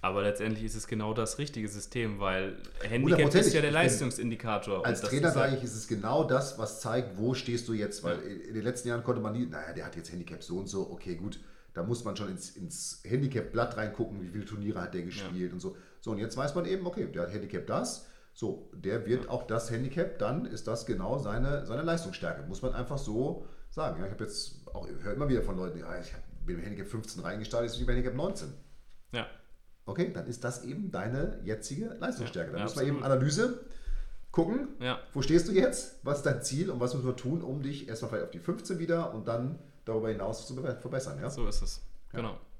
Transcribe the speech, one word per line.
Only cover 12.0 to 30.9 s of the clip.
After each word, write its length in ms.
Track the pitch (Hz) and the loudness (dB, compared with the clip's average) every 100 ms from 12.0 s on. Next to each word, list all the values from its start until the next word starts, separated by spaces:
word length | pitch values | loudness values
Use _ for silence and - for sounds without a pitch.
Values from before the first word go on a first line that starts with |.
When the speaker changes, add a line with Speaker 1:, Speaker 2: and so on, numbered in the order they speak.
Speaker 2:
man 100 | 107 | -2
schon 140 | 98 98 | -4 -4
ins, 220 | 92 - | -6 -8
ins 520 | - 90 - - - | -10 -10 -8 -8 -10
Handicap-Blatt 720 | - 123 139 120 90 110 120 - | -2 0 2 0 0 0 0 0
reingucken, 440 | 107 - 113 101 | -4 -2 -4 -4
wie 60 | 90 | -6
viele 160 | 98 | -6
Turniere 360 | 98 104 104 92 | -6 -4 -4 -2
hat 120 | 87 | -4
der 60 | 92 | -4
Speaker 1:
Ja. 60 | 87 | -4
Speaker 2:
gespielt 460 | 104 95 90 90 | -6 -6 -4 -4
und 60 | 90 | -4
so. 160 | 92 - - - | -8 -8 -18 -12
So, 120 | - | -6
und 60 | 101 | -4
jetzt 180 | 113 127 | -2 -2
weiß 180 | 143 | -2
man 100 | 175 175 | 0 0
eben, 200 | 190 180 | 0 -2
okay, 220 | 214 - | -4 -4
der 120 | 85 | -2
hat 100 | 87 | -2
Handicap 340 | 101 98 92 85 | -2 -4 -6 -2
das, 400 | 127 240 - - - - | 0 0 -6 -12 -20 -20
so, 360 | - 107 - - | -6 -4 -4 -8
der 320 | - 95 113 | -6 -2 -2
wird 200 | 107 123 | 2 0
Speaker 1:
Ja. 60 | - | 2
Speaker 2:
auch 180 | 120 - | -4 0
das 200 | 110 - | -2 0
Handicap, 480 | 117 131 - 180 - | -2 0 0 -2 0
dann 260 | 104 147 247 | 0 0 -2
ist 220 | - - | -4 -2
das 180 | 107 - | -4 0
genau 320 | 101 92 139 | -2 0 0
seine, 480 | 104 110 131 143 - | 0 2 4 2 0
seine 160 | 120 | -2
Leistungsstärke, 640 | 165 165 185 - 85 78 71 | 2 0 0 -4 -4 -2 -4
muss 160 | 98 | -2
man 100 | 127 | 0
einfach 260 | 127 123 139 | 0 0 -2
so 480 | - 110 139 - - - - | 0 0 0 0 -6 -10 -10
sagen. 300 | - 151 80 | -4 -2 -2
Ja, 80 | 98 | -4
ich 60 | |
hab 80 | 107 | -2
jetzt 440 | 104 - - - - | -4 -4 -6 -8 -8
auch, 140 | 90 90 | -6 -4
ich 160 | - | -4
hör 100 | 98 | -2
immer 160 | 110 143 | 0 4
wieder 140 | 120 | 4
von 140 | 101 92 | 4 0
Leuten, 240 | 90 85 | -2 -4
ja, 200 | 82 87 | -6 -6
ich 140 | 82 | -6
hab, 60 | - - - 82 | -8 -8 -4 -2
bin 100 | 87 | -2
im 60 | |
Handicap 240 | 95 98 98 | -4 -6 -4
fünfzehn 340 | 113 107 87 | -4 -6 -6
reingestartet, 500 | 82 101 107 117 120 | -4 -4 -2 0 0
jetzt 80 | 127 | 0
bin 20 | |
ich 40 | 123 | 4
bei 60 | |
Handicap 200 | 123 123 | 4 4
neunzehn. 360 | 123 175 202 73 - - - - - - | 2 0 -2 -6 -10 -14 -16 -14 -16 -6
Speaker 1:
Ja. 160 | 123 110 - - - - - - | -4 -4 -8 -18 -20 -20 -16 -8
Speaker 2:
Okay, 260 | 98 185 | 0 0
dann 140 | 170 131 | -2 -6
ist 180 | 117 | -4
das 200 | 123 127 | -4 -4
eben 260 | - 143 95 | -6 -4 -4